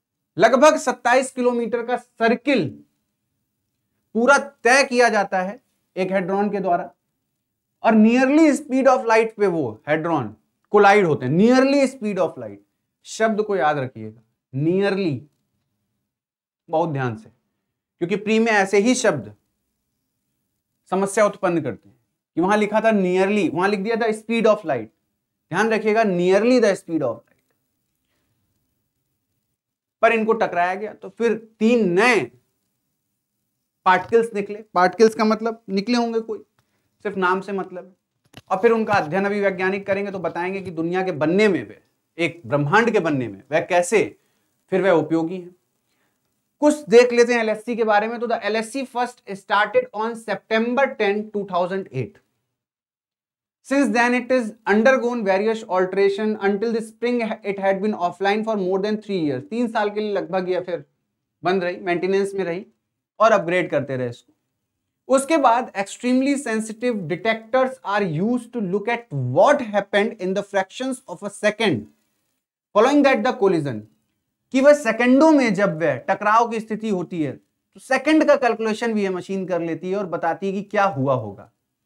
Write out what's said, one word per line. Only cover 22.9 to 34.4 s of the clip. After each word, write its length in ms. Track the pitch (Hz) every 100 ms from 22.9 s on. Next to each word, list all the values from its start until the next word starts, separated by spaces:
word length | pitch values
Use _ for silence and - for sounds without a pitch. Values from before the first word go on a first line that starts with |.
nearly, 600 | 208 180 185 190 208 165
वहां 160 | 165 196
लिख 100 | 202
दिया 160 | 208
था 120 | 226 226
speed 340 | 220 - 233 220
of 180 | 214
light, 220 | 160 127 107 _ _ _ _ _ _
ध्यान 180 | 170 226
रखिएगा 340 | 214 214 220
nearly 540 | 214 175 180 196 240 254
the 120 | -
speed 280 | - - 160
of 100 | 127
light, 400 | - _ _ _ _ _ _ _ _ _ _ _ _ _ _ _ _ _ _ _ _ _ _ _ _ _ _ _ _
पर 120 | 226
इनको 200 | 226 220
टकराया 380 | 220 180 175 180
गया। 180 | 190 214
तो 160 | - 190
फिर 260 | - 226 220 - -
तीन 280 | 220 240 185
नए 280 | 180 240 202 117 - _ _ _ _ _ _ _ _ _ _ _ _ _ _
पार्टिकल्स 480 | 185 185 - 233 226
निकले। 300 | 202